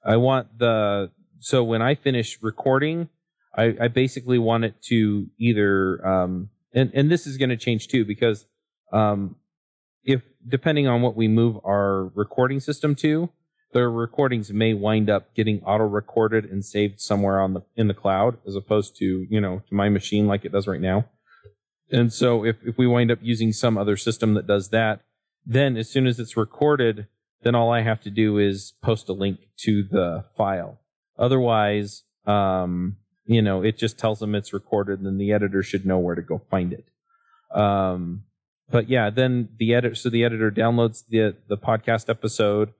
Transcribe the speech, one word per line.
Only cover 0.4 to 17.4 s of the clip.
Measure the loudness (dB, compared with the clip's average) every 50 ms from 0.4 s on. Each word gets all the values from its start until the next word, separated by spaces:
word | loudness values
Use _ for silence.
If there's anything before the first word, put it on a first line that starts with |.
| -2 -6 -6 -2
the, | 0 0 2 2 0 0 0 -2 -4 -6 _ _ _ _ _ -16
so | -6 -2 0 0 2
when | 2 0 0
I | 2 0 0
finish | 0 _ -2 0 0 -2 -4 -8 -8
recording, | -8 -8 -8 -4 -2 0 2 2 2 0 -2 -4 -6 -8 _ _ _ _ _ _ _ _ _
I, | 0 0 0 2 0
I | -2 0
basically | 2 0 0 0 -2 -8 -4 0 0 2
want | 2 2 2 0 0
it | -2 -6 _ -6
to | -2 0 2 2 2 0 -2 -4 -8 _ _
either, | 0 0 2 4 2 2 2 2 2 0 -2 -2 -2
um, | 0 0 0 0 0 -2 -6 -8 -10 _ _ _ _ _
and, | 0 0 0 2
and | 0 2 2
this | 2 0 -2 -6
is | -6 -4
gonna | -2 -2 -2 -2
change | -2 -2 -2 -2 -4 -2
too, | 0 0 0
because, | 0 -2 0 0 0 0 -2 -8 _ _ _ _ _ _ _ _ _
um, | 0 2 2 2 0 -2 -4 -6 -10 _ _ _ _ _ _ _ _ _ _ _ _ _ _
if, | 0 0 0 0 _ _ _ _ -4
depending | -4 -2 0 0 0 2 2 2
on | 2 2 2
what | 0 0
we | 2 2 4
move | 4 4 4 2 0 -2 -2
our | 0 0 2 2 2 0 0 -2 -6 -4
recording | -4 -6 -4 0 0 0 0 0 -4
system | -4 -6 -6 -2 -2 -2 -2
to, | 0 0 0 0 0 -2 -4 _ _ _ _ _ _ _ _
the | _ 2 2 2
recordings | 0 -2 -4 -4 0 0 0 0 0 -2 -4 -4
may | -2 0 2 2 2
wind | 2 0 2 2 2 2 2
up | 2 0 0 _ _
getting | -2 0 0 0 -2 0
auto-recorded | 0 0 2 2 0 0 -4 -6 -2 0 0 0 2 2 0 -2
and | -2 -8 -8 -8
saved | -6 -2 -2 -2 -2 -2 -8
somewhere | -6 -2 -2 0 0 2 2
on | 2